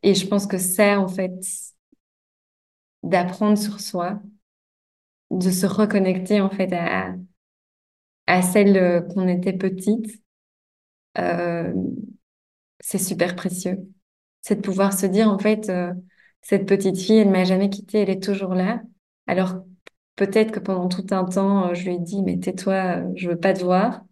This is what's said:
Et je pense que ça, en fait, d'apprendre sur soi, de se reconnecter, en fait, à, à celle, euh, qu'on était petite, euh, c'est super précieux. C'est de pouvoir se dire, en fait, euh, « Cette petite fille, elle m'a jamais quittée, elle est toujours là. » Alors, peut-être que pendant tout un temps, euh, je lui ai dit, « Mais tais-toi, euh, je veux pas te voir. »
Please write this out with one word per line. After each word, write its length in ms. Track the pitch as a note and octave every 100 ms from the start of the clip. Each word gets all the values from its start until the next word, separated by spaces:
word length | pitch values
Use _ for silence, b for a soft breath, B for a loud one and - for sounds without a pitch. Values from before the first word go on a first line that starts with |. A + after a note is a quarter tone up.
Et 120 | G3+ F#3
je 100 | -
pense 200 | G3+ G3
que 100 | F#3
ça, 420 | F3+ - G#3 G3+
en 100 | F#3+
fait, 240 | F#3 F#3 F3+ - - - _ _ _ _ _ _ _ _ _ _ _ _ _
d'apprendre 540 | E3 F3+ F3+ - G#3 G#3
sur 240 | - -
soi, 400 | - F#3 F3 - - _ _ _ _ _ _ _ _ _ _
de 180 | F#3+ F3+
se 160 | F3+ F#3
reconnecter, 760 | G3+ G#3+ G#3 F#3+ F#3 F#3 G#3
en 100 | F#3+
fait, 220 | G3 F#3
à, 420 | F3 E3+ - F#3 F#3 F#3 _ _ _ _ _ _ _ _ _ -
à 140 | F3+
celle, 360 | F3+ G#3 G3+ F#3+
euh, 240 | F3+ F3
qu'on 260 | E3+ G3 F#3
était 260 | F3+ F3+
petite, 680 | F#3 F#3+ F#3 G#3 A#3 A3+ - _ _ _ _ _ _ _ _ _ -
euh, 560 | F3 E3+ F3 E3+ F3 F3+ F#3 - - - _ _ _ _ _ _
c'est 180 | - G3+
super 380 | - E3+ F3 F3+
précieux. 440 | F#3 - F3+ F#3+ - - _ _ _ _
C'est 140 | - G3+
de 60 |
pouvoir 320 | G3+ F#3 G3
se 120 | F#3+ G3
dire, 240 | F#3+ A3
en 80 | G3
fait, 320 | G#3+ G#3+ -
euh, « 240 | F3+ F3+ F3+ B B B B
Cette 240 | - G3+ F#3+
petite 300 | G3 F#3+ F#3
fille, 200 | - A3
elle 120 | G3+
m'a 140 | F#3+
jamais 260 | F#3 F#3 G3
quittée, 300 | G3 - G#3+
elle 100 | G3
est 140 | F#3+
toujours 320 | F#3+ G3 F#3+ F#3
là. » 260 | F#3 A#3 - _ _ _ -
Alors, 360 | F3+ F#3 F#3 - - - _ _ -
peut-être 360 | G3 A3 A3
que 80 | G3+
pendant 280 | F#3 F#3+ F3+
tout 180 | F3+ F#3
un 140 | F#3+ F3+
temps, 420 | F#3 G3 G3+ F3+
euh, 60 |
je 100 | F3
lui 120 | F3+ F3+
ai 40 |
dit, « 220 | E3+ G3
Mais 160 | F#3+ F3+
tais-toi, 340 | F3+ F#3 -
euh, 380 | F#3+ F#3 F3 F3+ F3+
je 140 | F3+
veux 100 | E3+
pas 140 | F#3+
te 100 | F3+
voir. » 400 | F3+ F#3 A3 - -